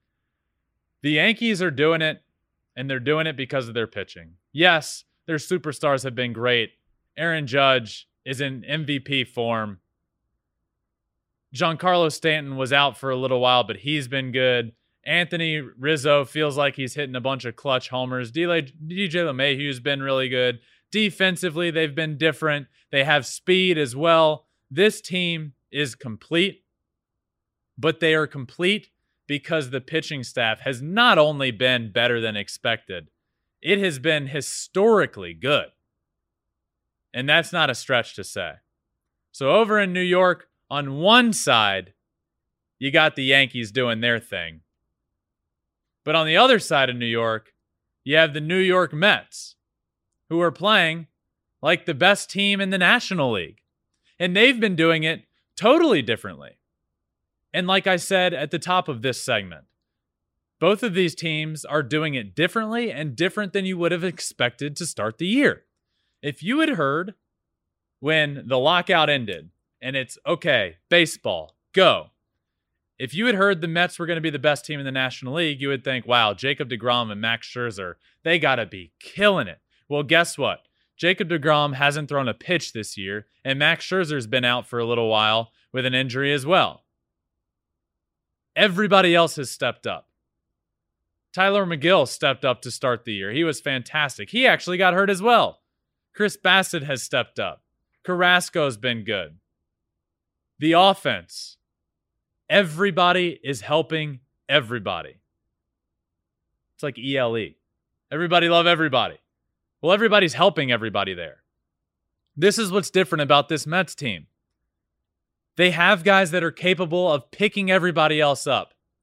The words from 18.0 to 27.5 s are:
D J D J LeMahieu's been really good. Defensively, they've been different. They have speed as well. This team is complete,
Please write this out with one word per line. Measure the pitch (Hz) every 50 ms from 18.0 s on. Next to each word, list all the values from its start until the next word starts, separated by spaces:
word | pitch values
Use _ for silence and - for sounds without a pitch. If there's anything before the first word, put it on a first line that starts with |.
| 127 127 127 127 123 113
D | 117 160 175
J | 175 170 165 143 131 - - 156
D | 156 180 190 202
J | 175 151 175
LeMahieu's | 170 156 131 127 139 143 135 131 147 143 135 123
been | 120 143 143 139
really | 135 139 135 131 131 127
good. | 131 127 127 123 120 117 _ _ _ _ _ _
Defensively, | - 214 214 202 - - 190 185 180 - 185 180 147 165 175 170
they've | 151 160 160 147 135
been | 160 160 156 151
different. | 127 160 160 151 - 160 156 147 143 135 - _ _ _ _
They | - 139 135
have | 151 151 143 120
speed | - - - - - 180 185 185 185 175
as | 156 147 123 117
well. | 139 160 165 165 165 160 156 156 147 _ _ _ _ _ _
This | 135 147 196 220 214 -
team | - - 185 180 180 170 170 160 156 147 - _ _ _ -
is | 143 147 127 110
complete, | - - 123 107 98 - _ 156 170 196 196 - _ _ _ _ _ _ _ _ _ _ _ _ _ _ _ _ _ _ _